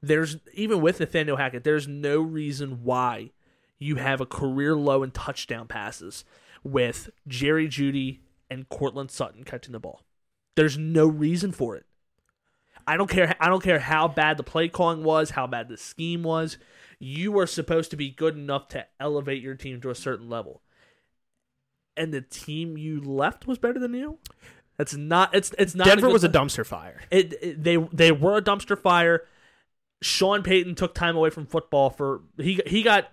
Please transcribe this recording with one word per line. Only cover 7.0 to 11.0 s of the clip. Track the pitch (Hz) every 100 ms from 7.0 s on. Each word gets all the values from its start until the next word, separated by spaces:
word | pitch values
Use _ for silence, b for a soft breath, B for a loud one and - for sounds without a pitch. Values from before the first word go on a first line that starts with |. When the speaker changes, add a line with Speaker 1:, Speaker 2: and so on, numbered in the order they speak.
| - _ -
Speaker 1:
Jerry | 123 139 156 156
Jeudy | 131 139 139 131 131 _ _ _
and | 131 135
Cortland | - 139 135 135
Sutton | - 127 -
catching | 135 123 -
the | 117
ball. | 85 - _ _ _ _ _
There's | - 156 139
no | 156 165